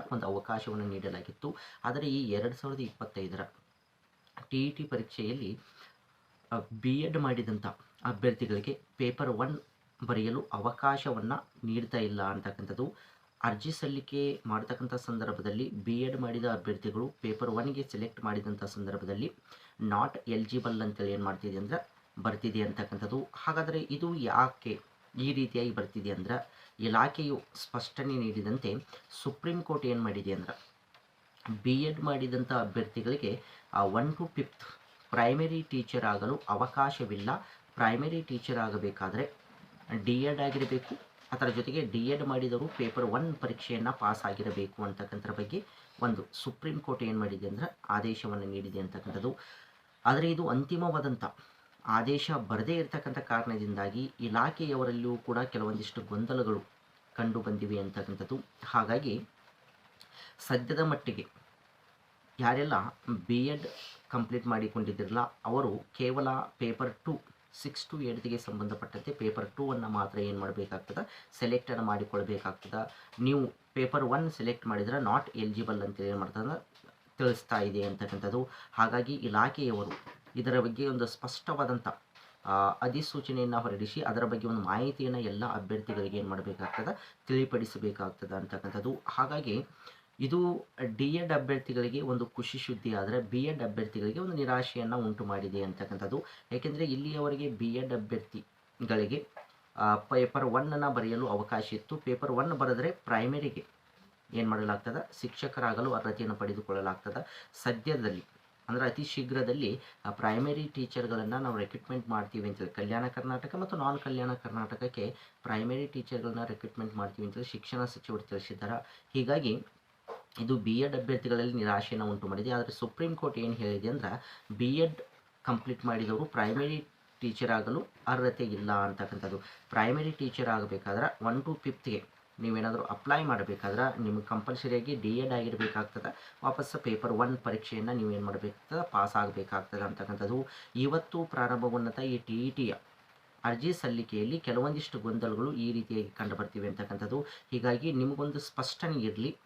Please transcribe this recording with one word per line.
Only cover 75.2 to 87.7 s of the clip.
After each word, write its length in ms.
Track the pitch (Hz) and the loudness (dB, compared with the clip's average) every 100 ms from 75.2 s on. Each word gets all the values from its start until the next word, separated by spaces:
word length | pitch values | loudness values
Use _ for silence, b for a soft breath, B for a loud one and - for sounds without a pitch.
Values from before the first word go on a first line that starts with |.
| - | 2
eligible 500 | - 107 107 110 104 | -2 -2 0 0 0
ಅಂತೇಳಿ 260 | 101 98 101 | -2 -2 -2
ಏನ್ 80 | 101 | 0
ಮಾಡ್ತದ 480 | 95 107 117 165 - - - - _ - | -2 -4 -4 -4 -8 -20 -20 -20 _ 2
ತಿಳಿಸ್ತಾ 420 | 127 117 - 110 | 2 2 2 2
ಇದೆ 220 | 101 101 | 2 2
ಅಂತಕ್ಕಂಥದ್ದು. 640 | 101 98 101 98 98 120 131 B B | 0 0 -4 -2 0 0 0 B B
ಹಾಗಾಗಿ 420 | - 113 120 120 | 4 6 6 2
ಇಲಾಖೆಯವರು 1080 | 143 117 107 123 147 131 107 104 101 - - - 123 | 0 2 6 4 4 0 0 -2 -6 -10 -18 -10 -2
ಇದರ 240 | 120 127 | 2 4
ಬಗ್ಗೆ 260 | 120 113 139 | 4 2 0
ಒಂದು 200 | 127 - | 2 0
ಸ್ಪಷ್ಟವಾದಂಥ, 840 | - 123 - - 147 127 123 - - _ - B B 98 | -2 -6 -6 -2 0 2 0 -2 -6 _ -20 B B 0
ಆ, 240 | 98 98 | 4 4
ಅಧಿಸೂಚನೆಯನ್ನ 840 | 98 123 135 151 143 135 127 123 117 | 4 0 0 -2 -4 -2 0 2 2
ಹೊರಡಿಸಿ 440 | 117 101 107 - | 0 -2 -4 -2
ಅದರ 240 | - 110 | 0 2
ಬಗ್ಗೆ 240 | 120 113 113 | 0 0 0
ಒಂದು 120 | 113 | 0
ಮಾಹಿತಿಯನ್ನ 560 | 92 104 135 139 131 123 | 2 2 0 0 -2 0
ಎಲ್ಲ 280 | 110 101 | -2 -2
ಅಭ್ಯರ್ಥಿಗಳಿಗೆ 720 | 120 104 95 107 107 104 98 101 | -2 -2 -2 -4 -2 -2 -2 -2
ಏನ್ 100 | 95 | -2
ಮಾಡ್ಬೇಕಾಗ್ತದ, 600 | 95 101 - 92 - 165 - B B - | -4 -4 -6 -6 -4 -4 -4 B B 0
ತಿಳಿಪಡಿಸಬೇಕಾಗ್ತದ 1080 | 131 131 113 113 | 2 4 2 0